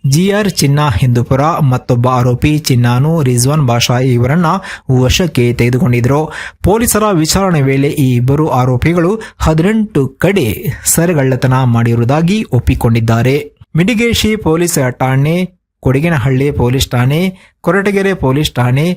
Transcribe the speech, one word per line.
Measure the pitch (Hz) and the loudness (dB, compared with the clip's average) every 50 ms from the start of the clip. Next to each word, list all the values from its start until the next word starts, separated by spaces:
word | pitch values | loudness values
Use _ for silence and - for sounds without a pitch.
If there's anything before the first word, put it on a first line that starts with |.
| - 139 | 0 0
ಜಿ | 135 156 185 202 196 | 2 2 2 2 0
ಆರ್ | 208 214 196 - - | 0 -2 -2 -2 0
ಚಿನ್ನ | 160 139 139 147 151 147 123 - | 0 0 0 0 0 0 0 0
ಹಿಂದೂಪುರ, | 139 123 120 123 117 - 135 131 139 156 175 - 156 131 | 0 2 2 0 0 0 0 0 0 0 0 0 0 0
ಮತ್ತೊಬ್ಬ | 127 123 - - 131 113 120 127 127 127 | 0 -2 -2 -2 -2 0 2 0 2 2
ಆರೋಪಿ | 123 127 123 120 - 147 151 151 151 | 2 0 0 0 0 0 0 0 0
ಚಿನ್ನಾನು | - 135 123 120 120 120 123 135 156 165 170 | 0 0 2 2 2 2 2 0 0 0 0
ರಿಜ್ವಾನ್ | 143 127 123 120 120 131 147 160 143 | 0 0 0 0 0 0 0 0 0
ಬಾಷಾ | 123 120 120 117 - 127 123 131 135 123 | 0 0 0 0 0 0 0 0 0 2
ಇವರನ್ನ | 120 120 127 143 175 175 156 175 190 - - - - _ - 131 127 | 0 0 0 0 0 0 0 -2 -2 -4 -10 -16 -16 _ -2 0 2
ವಶಕ್ಕೆ | 127 127 - - 185 160 - - 120 120 123 - | 2 2 0 0 -2 -2 0 0 0 0 0 0
ತೆಗೆದುಕೊಂಡಿದ್ರು. | 120 120 123 127 185 123 120 120 120 120 139 147 156 - - - - - - _ - | 0 0 0 0 0 0 0 0 0 0 0 0 -2 -4 -8 -14 -16 -16 -16 _ 0
ಪೊಲೀಸರ | 170 196 226 240 226 - 208 214 214 196 160 | 0 0 2 0 0 0 0 0 0 0 0
ವಿಚಾರಣೆ | 156 151 - 185 196 190 175 151 | 0 0 0 0 0 0 0 0
ವೇಳೆ | 135 131 135 135 139 131 127 - 139 | 2 0 0 0 0 -2 0 0 0
ಈ | 131 123 | 2 2
ಇಬ್ಬರು | 120 120 131 175 160 156 156 - 127 | 0 0 0 0 0 0 0 0 0
ಆರೋಪಿಗಳು | 127 127 127 123 - 156 175 180 160 175 214 220 - - - _ - | 0 0 0 0 0 0 0 2 0 0 -2 -4 -8 -14 -8 _ 0
ಹದಿನೆಂಟು | 160 160 156 160 196 220 220 214 208 - 151 135 127 - _ - | 0 2 2 2 2 0 0 -2 -2 -2 -2 -2 -2 -2 _ 0
ಕಡೆ | 170 196 202 143 107 - - - 151 - - - - - | 0 2 0 -2 -2 -4 -6 -8 -8 -10 -6 -6 -2 0
ಸರಗಳ್ಳತನ | - 165 175 180 147 135 131 127 123 - 127 131 131 131 123 117 | 0 0 0 0 0 0 0 0 0 0 0 2 2 2 2 2
ಮಾಡಿರುವುದಾಗಿ | 117 117 120 117 120 120 113 139 156 170 170 202 220 214 - - | 2 2 0 0 0 0 0 0 0 2 0 0 -2 -2 -2 -2
ಒಪ್ಪಿಕೊಂಡಿದ್ದಾರೆ. | 120 - - 131 - - 120 113 117 113 113 113 113 120 131 139 147 - - _ _ - _ _ | 0 0 0 -2 0 0 0 0 2 2 0 0 2 2 0 0 0 -4 -8 _ _ -20 _ _
ಮಿಡಿಗೇಶಿ | 156 175 202 247 208 240 233 220 - - 214 214 208 - | 0 0 0 0 0 0 -2 0 0 0 -2 -2 -2 -2
ಪೊಲೀಸ್ | 165 156 170 175 170 - 165 135 123 123 - 131 | -2 0 0 0 -2 -2 -2 -2 -2 -2 -2 -2
ಠಾಣೆ, | 131 131 135 139 151 165 180 185 180 _ _ _ _ _ _ - | 0 0 0 0 0 0 -2 -4 -6 _ _ _ _ _ _ -2
ಕೊಡಿಗೇನಹಳ್ಳಿ | 135 127 139 151 175 170 139 107 135 135 127 139 147 | 0 0 0 0 0 0 0 0 0 0 0 0 -2
ಪೊಲೀಸ್ | 139 - 123 123 127 135 127 - | -2 0 -2 0 0 -2 -2 -2
ಠಾಣೆ, | - 120 123 131 143 160 185 190 185 - - _ _ _ | -2 0 0 0 0 0 -2 -4 -4 -8 -20 _ _ _
ಕೊರಟಗೆರೆ | - 175 170 202 196 208 196 196 196 196 190 185 - | -4 -2 0 0 0 0 -2 0 0 -2 -2 0 0
ಪೊಲೀಸ್ | 131 131 143 156 - - | 0 0 0 -2 -2 -2
ಠಾಣೆ | 127 120 123 127 139 156 175 180 | -2 0 0 0 0 0 -2 -4